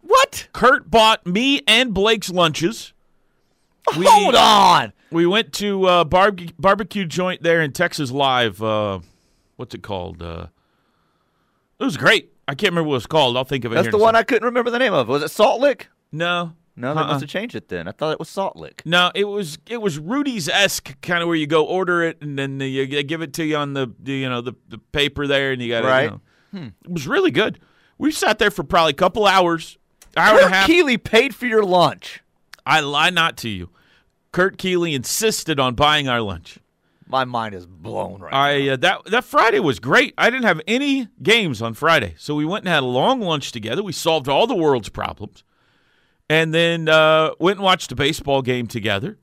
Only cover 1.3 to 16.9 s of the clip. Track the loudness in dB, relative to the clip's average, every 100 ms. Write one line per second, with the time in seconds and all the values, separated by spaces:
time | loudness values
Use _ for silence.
1.3 | 0 0 0 2 2 2 0 0 0 -2
2.3 | 0 0 0 -4 -4 -18 _ _ _ _
3.3 | _ _ _ _ _ -4 2 6 6 6
4.3 | 4 6 6 6 4 2 _ _ 0 2
5.3 | 2 -2 -6 -4 2 4 4 4 4 4
6.3 | 0 -14 0 2 2 -2 -4 -4 -2 -4
7.3 | -2 2 2 0 -2 -4 -2 -6 0 2
8.3 | 2 0 -2 -2 0 -2 -4 -10 _ _
9.3 | _ _ -18 -16 -14 -10 -8 -8 -12 -12
10.3 | -12 -16 _ _ _ _ _ _ _ _
11.3 | _ _ _ _ _ -6 0 2 0 -2
12.3 | _ -10 -2 -2 0 0 -2 0 0 2
13.3 | 0 -4 -6 -2 -2 0 2 4 2 2
14.3 | 0 0 -2 -2 0 0 0 0 -2 -2
15.3 | 2 2 4 0 0 -10 _ _ -6 -2
16.3 | -2 -6 -12 _ -10 -6